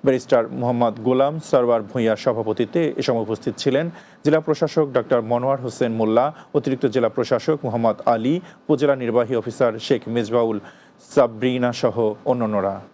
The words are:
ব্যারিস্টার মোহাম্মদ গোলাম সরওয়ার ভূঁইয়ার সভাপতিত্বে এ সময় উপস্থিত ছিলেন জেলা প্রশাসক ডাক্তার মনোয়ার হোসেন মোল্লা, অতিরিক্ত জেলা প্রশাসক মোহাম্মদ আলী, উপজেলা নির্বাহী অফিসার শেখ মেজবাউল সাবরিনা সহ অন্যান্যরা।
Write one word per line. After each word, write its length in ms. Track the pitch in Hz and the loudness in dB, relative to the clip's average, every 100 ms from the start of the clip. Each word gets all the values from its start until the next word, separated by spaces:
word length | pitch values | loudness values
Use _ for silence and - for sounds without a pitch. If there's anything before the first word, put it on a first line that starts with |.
ব্যারিস্টার 440 | 135 131 - 123 113 | 2 0 2 2 2
মোহাম্মদ 520 | 127 120 120 120 113 | -2 -2 2 0 0
গোলাম 400 | 113 127 139 156 - | 0 2 2 -2 0
সরওয়ার 320 | 139 123 117 | 2 4 2
ভূঁইয়ার 340 | 104 127 113 104 | 0 -2 0 0
সভাপতিত্বে 760 | 131 113 107 107 113 170 156 - | 0 -2 -2 -2 -2 0 -2 -2
এ 60 | |
সময় 200 | 135 117 | -2 -2
উপস্থিত 320 | 107 110 - 104 | -2 -4 -6 -4
ছিলেন 340 | 139 131 170 165 - - | -2 0 -2 -10 -20 -4
জেলা 160 | 147 156 | 0 2
প্রশাসক 460 | 156 151 156 - 147 | 0 -2 0 0 0
ডাক্তার 300 | 127 110 123 | -2 2 0
মনোয়ার 380 | 113 120 127 135 | 2 -2 0 -2
হোসেন 320 | 123 - 120 | -4 -2 -2
মোল্লা, 400 | 113 110 113 139 156 - | 0 2 2 2 -4 -4
অতিরিক্ত 320 | 147 135 131 135 | -2 -2 -2 0
জেলা 220 | 123 117 | 0 0
প্রশাসক 500 | - 117 123 - 151 | -2 -2 0 0 -2
মোহাম্মদ 320 | 127 117 113 104 - | -2 0 0 0 0
আলী, 280 | 113 120 170 | 0 0 -2
উপজেলা 600 | - - - 143 143 135 | -6 -16 -2 2 2 0
নির্বাহী 380 | 117 117 117 | 0 0 0
অফিসার 440 | 120 120 - 123 110 | -2 -4 0 0 0
শেখ 240 | - 120 - | 0 -2 0
মেজবাউল 520 | 117 107 120 113 107 - - - _ - | -4 0 0 0 -2 -8 -20 -20 _ -2
সাবরিনা 580 | - 120 110 127 127 123 | 2 2 0 -2 0 -2
সহ 420 | 120 123 107 110 104 | 0 -2 0 -2 -2
অন্যান্যরা। 560 | - 123 113 104 95 95 104 | -4 -2 0 0 -2 -4 -14